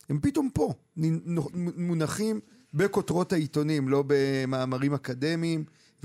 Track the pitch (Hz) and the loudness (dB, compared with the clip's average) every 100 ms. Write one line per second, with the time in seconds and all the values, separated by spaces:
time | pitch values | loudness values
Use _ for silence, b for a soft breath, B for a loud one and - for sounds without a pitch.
0 | - 147 277 285 269 151 269 127 _ 160 | -6 0 0 0 0 0 0 -2 _ -2
1 | 160 160 170 170 135 175 175 175 175 165 | 0 0 -2 -2 -2 -4 -4 -4 -2 0
2 | 151 - 220 214 - b b 147 196 202 | 0 -2 -2 -2 -8 b b 0 2 0
3 | - 170 180 175 147 151 151 156 131 139 | 0 0 0 0 0 0 0 0 2 2
4 | 139 139 135 135 131 131 131 127 139 143 | 4 2 4 0 0 -2 -2 0 0 0
5 | - 127 151 165 165 160 151 b b b | -4 -4 -2 0 0 -2 -4 b b b